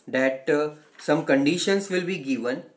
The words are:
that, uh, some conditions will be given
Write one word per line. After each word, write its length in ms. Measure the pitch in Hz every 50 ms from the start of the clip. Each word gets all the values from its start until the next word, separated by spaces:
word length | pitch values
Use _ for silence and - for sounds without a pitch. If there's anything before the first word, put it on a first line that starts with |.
| _ -
that, 420 | 120 127 131 135 131 131 - -
uh, 220 | 151 147 151 151 151 - - _ _ -
some 280 | - - 151 156 151
conditions 640 | - 143 135 139 143 170 175 - 202 196 202 196 196
will 160 | 185 185 180
be 120 | 170 190 165
given 460 | 135 135 135 117 113 120 131 170 - - -